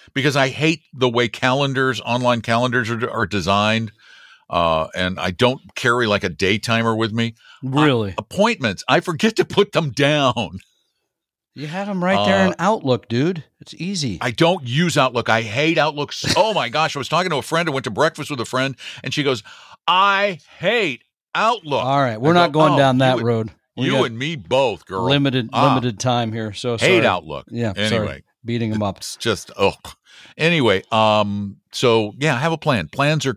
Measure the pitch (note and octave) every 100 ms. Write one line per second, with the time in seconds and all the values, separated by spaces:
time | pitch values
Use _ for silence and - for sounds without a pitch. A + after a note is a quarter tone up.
0 | - C#3 C3+ C#3 C3+ G#2+ D#3 E3 _ B2+
1 | B2+ A#2 A#2+ - C3 C3 C#3 C3+ C3 A2
2 | A2+ A#2+ B2 A#2 G#2+ A#2 B2+ A#2+ A2 A#2+
3 | A#2+ A2 G2 G#2 E2+ G2+ G#2+ A2 A2 -
4 | - - - - - E2+ E2+ D#2+ D#2+ F2+
5 | F#2 F2+ F2+ F2+ B2 C3 - - B2+ A#2+
6 | A2+ G2+ G2 D#2 F#2+ G#2+ A#2 A2+ A2+ A2
7 | A2+ A2+ A#2 A2+ - - C3 C3+ D3+ B2
8 | G2+ F#2 - - G#3 G3+ A#2 F2+ - D3
9 | F#3 D#3 A3 A3 - - G3+ D#3 D#3 A#2+
10 | C#3 D3+ C3+ B2 F2+ F#2+ - _ _ _
11 | _ _ _ _ _ B2+ D3 F3+ G3+ F#3+
12 | F3+ G3 G3+ G3 F#3+ - F3+ A3 C3+ A#2+
13 | - A#2 D#3 F3 - _ - - E3+ G3
14 | C3+ E2+ B2+ A2+ E3 F#3 B2 C3 F3 D3
15 | C3 A#2+ A2+ A2+ A2+ A#2 D#3+ D#3+ D3 C#3+
16 | C#3+ - - E3 G#3+ F3+ A#2+ D3 D#3+ D3
17 | B2 D#3+ F#3 C#3+ - E3 E3+ C3+ B2 G2
18 | D3+ - C#3+ C#3 G#2+ B2+ C3+ B2+ - -
19 | C3 C#3 C#3 B2 - - - - - F3+
20 | D4+ D4 D#4 E3 - - F3+ A#3+ F#3 A#2+
21 | _ _ _ D#3+ G#3+ A#3+ D#3+ C3 B2+ C#3
22 | C3 A2 C#3 F3 E3+ D3 D#3 C#3+ C3+ B2+
23 | C3 B2 A#2 A#2 A2 - _ - C3+ C3+
24 | A#2+ A2+ C#3+ D#3+ E2+ B2+ C3 F#2 - F#2+
25 | F#2 C#3+ C#3 B2+ A2+ A#2 D#3+ B2 B2 G2+
26 | B2+ A#2+ A2+ A2+ A2 G2 B2 A2+ C3 F#3
27 | B2 F2+ D#2 C#2+ - A#2+ A2+ F#2+ G#2+ A2+
28 | G#2 C#2 - _ A#2 A#2+ A2+ G#2+ G#2 F#2
29 | - - A2+ G#2 - - G2 - - -
30 | _ - - - D#3+ E3+ A#2 F#2+ - A2+
31 | A2 G#2+ G#2 G2+ G2+ G2+ _ - B2+ A2+
32 | G#2 A2+ D3+ A#2+ D#3+ D#3+ D#3 A#2+ D#2 -
33 | C#3+ D#3 C3+